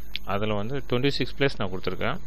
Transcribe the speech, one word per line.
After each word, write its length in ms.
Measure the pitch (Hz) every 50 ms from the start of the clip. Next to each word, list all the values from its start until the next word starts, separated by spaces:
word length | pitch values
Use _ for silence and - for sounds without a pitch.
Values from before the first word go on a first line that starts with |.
| - - - - -
அதுல 280 | 92 95 101 107 107 107
வந்து 280 | 101 101 117 143 135 - -
ட்வென்டி 180 | 127 123 127 -
சிக்ஸ் 260 | - - 131 - - -
பிளேஸ் 120 | 139 135 -
நான் 140 | - 107 92
கொடுத்துருக்கேன். 480 | 92 92 - 92 92 92 95 113 139 - -